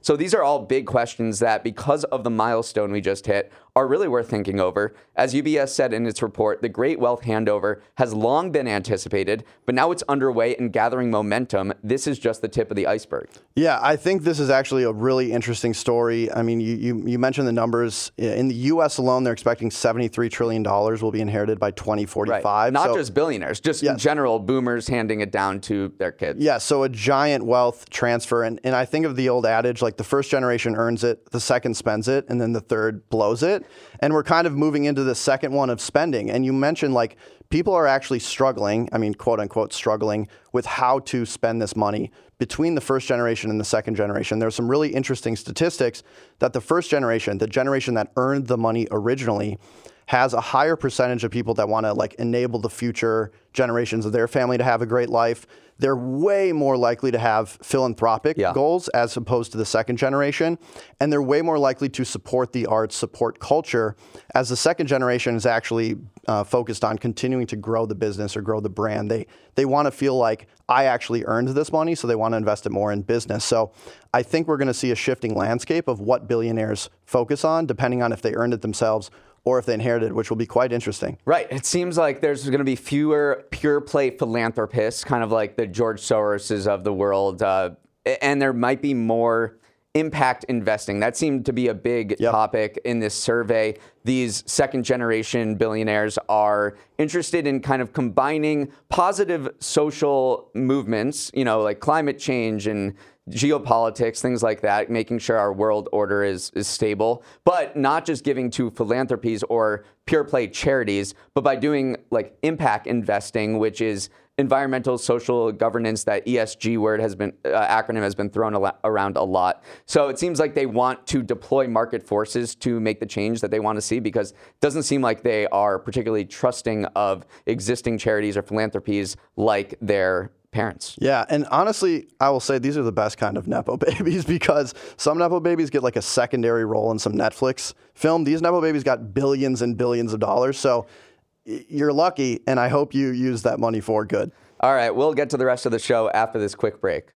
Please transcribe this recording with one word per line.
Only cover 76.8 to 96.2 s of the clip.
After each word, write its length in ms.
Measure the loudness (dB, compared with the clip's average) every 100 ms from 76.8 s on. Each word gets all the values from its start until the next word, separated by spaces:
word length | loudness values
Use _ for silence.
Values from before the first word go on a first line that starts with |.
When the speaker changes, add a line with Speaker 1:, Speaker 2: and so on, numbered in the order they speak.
| -8 _ _
Speaker 2:
focus 380 | 0 0 0
on, 220 | 2 0 0
depending 380 | 0 2 2
on 80 | 0
if 100 | 0
they 120 | -2 0
earned 180 | 0
it 80 | 0
themselves 480 | -4 0 0 0 -4 -20 _ _ 0
or 140 | 0
if 60 | 2
they 80 |
inherited, 400 | -2 0 0 0
which 160 | -2 -2
will 80 | -4
be 80 | -2
quite 260 | 0 0
interesting. 460 | -2 -4 -6 -8 -6 0
Speaker 1:
Right. 200 | 0 0
It 140 | -6 -2
seems 320 | -2 0 2
like 240 | 0 2
there's 280 | -2 -2 0
gonna 140 | 0
be 140 | 0 -2
fewer 640 | -2 0 2 2 2 0 -6
pure 320 | -2 0 0
play 280 | 0 0 0
philanthropists, 920 | -2 -2 0 -2 -2 -2 0 -2 -2
kind 180 | -4 -2
of 120 | 0
like 240 | 0 0 -4
the 100 | -6
George 320 | -2 -2 -2
Soroses 640 | 0 2 2 -2 -2 -2 0
of 200 | 0 -2
the 80 |
world, 500 | 0 2 2 0 0
uh, 280 | 0 2 0 -6 _ _ -4
a-, 180 | 0
and 180 | 0 2
there 120 | 2
might 280 | 2 0 0
be 120 | 0
more 640 | 0 0 2 2 2 0 -6 _ _ _ -2
impact 500 | -2 0 0 0 -2
investing. 560 | -2 0 -2 -2 0
That 160 | 0 0
seemed 280 | -2 0 -2
to 40 |
be 160 | 0 0
a 60 |
big 420 | 0 -2 -2 -2 0
Speaker 2:
Yep. 120 | 2
Speaker 1:
topic 480 | 2 2 0 -2 -4 -4
in 140 | -2
this 140 | -2
survey. 600 | -2 0 0 2 2 0 -2 -14 _ -2
These 400 | 0 0 -4 -4
second 360 | 0 0 0
generation 720 | 0 0 2 0 0 -2 -2 0
billionaires 600 | 0 0 0 0 0 -4